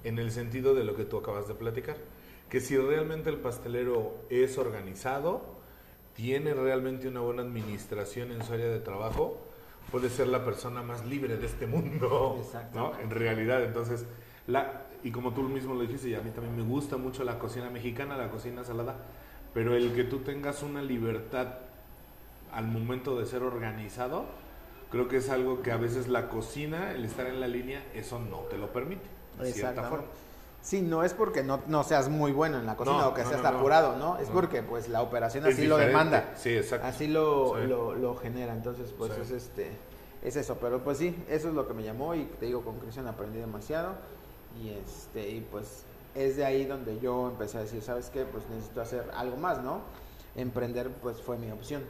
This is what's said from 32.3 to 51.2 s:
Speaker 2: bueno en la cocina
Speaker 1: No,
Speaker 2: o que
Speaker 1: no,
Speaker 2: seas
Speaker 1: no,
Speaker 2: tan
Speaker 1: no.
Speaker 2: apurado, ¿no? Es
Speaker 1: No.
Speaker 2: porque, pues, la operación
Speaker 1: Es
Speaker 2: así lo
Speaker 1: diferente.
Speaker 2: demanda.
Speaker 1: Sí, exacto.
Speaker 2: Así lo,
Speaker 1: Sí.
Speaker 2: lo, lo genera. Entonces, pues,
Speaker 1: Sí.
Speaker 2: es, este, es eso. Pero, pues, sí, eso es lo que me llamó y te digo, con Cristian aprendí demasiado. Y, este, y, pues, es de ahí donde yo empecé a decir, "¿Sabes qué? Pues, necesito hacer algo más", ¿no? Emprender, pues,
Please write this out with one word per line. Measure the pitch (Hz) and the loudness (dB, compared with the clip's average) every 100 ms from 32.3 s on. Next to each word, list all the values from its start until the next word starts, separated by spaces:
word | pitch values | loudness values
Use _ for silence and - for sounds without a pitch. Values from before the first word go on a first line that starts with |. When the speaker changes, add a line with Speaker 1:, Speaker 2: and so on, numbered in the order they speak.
Speaker 2:
bueno | 139 160 139 | 6 4 4
en | 113 | 0
la | 110 | 0
cocina | 127 143 | 4 6
Speaker 1:
No, | 135 | 6
Speaker 2:
o | |
que | 127 | 4
Speaker 1:
no, | 120 | 2
Speaker 2:
seas | 139 | 4
Speaker 1:
no, | |
Speaker 2:
tan | 139 | 4
Speaker 1:
no. | 127 | 6
Speaker 2:
apurado, | 135 156 147 120 | 8 10 8 4
¿no? | 156 180 | 0 0
Es | 120 | 4
Speaker 1:
No. | |
Speaker 2:
porque, | 175 170 123 | 4 4 2
pues, | 110 117 110 | 0 -2 0
la | 113 | 2
operación | 120 120 113 123 147 | 2 2 2 4 4
Speaker 1:
Es | |
Speaker 2:
así | 131 147 | 6 8
lo | 156 | 8
Speaker 1:
diferente. | 143 143 160 139 | 10 8 8 6
Speaker 2:
demanda. | - - | 4 -2
Speaker 1:
Sí, | 123 117 | 2 2
exacto. | 92 123 123 | 2 0 -2
Speaker 2:
Así | 123 151 | -2 2
lo, | 156 156 143 131 110 | 4 6 6 4 4
Speaker 1:
Sí. | 127 | 2
Speaker 2:
lo, | 123 117 | 2 2
lo | 98 127 123 | 2 0 0
genera. | 117 123 120 | -4 -4 -4
Entonces, | 113 117 123 117 98 | -4 -4 -6 -8 -4
pues, | 113 | -4
Speaker 1:
Sí. | 107 | -4
Speaker 2:
es, | 117 | -4
este, | 127 117 - 85 107 - - - - | -6 -6 -6 -6 -6 -14 -18 -16 -6
es | - 139 | -4 -2
eso. | 127 123 | -2 -2
Pero, | 123 123 | 0 0
pues, | 131 135 | 0 0
sí, | 175 175 - | 0 -2 -2
eso | 151 160 | 0 0
es | |
lo | 156 131 | 0 0
que | 113 | -2
me | |
llamó | 107 113 147 170 | -4 -4 -2 -2
y | 139 - | -4 -4
te | 113 | -2
digo, | 123 | -2
con | 120 113 | -4 -8
Cristian | 113 120 127 | -10 -8 -8
aprendí | 110 104 110 | -6 -6 -6
demasiado. | 117 104 - 156 175 - - - - - - 117 | -6 -8 -4 -2 -2 -6 -12 -16 -16 -18 -16 -12
Y, | 110 | -10
este, | 101 98 - - - 101 | -8 -10 -12 -10 -8 -6
y, | 110 110 | -6 -8
pues, | 104 107 - - - - 135 | -8 -10 -14 -16 -18 -12 2
es | 135 135 | 2 4
de | 143 | 4
ahí | 135 135 | 4 2
donde | 135 113 110 | -2 -4 -2
yo | 127 123 127 | 0 2 0
empecé | - 104 113 | -2 -4 -4
a | |
decir, | 110 113 | -4 -6
"¿Sabes | 113 123 120 | -4 -4 -4
qué? | 139 - | -4 -4
Pues, | 110 107 | -4 -8
necesito | 113 110 - | -8 -8 -6
hacer | 113 123 - | -4 -4 -4
algo | - 123 127 | -4 -4 -2
más", | 175 151 | 0 0
¿no? | 127 180 - - - - - - | -2 -4 -6 -14 -16 -16 -14 -6
Emprender, | 127 123 120 120 123 | -4 -2 -2 -2 -4
pues, | - 123 113 | -4 -4 -4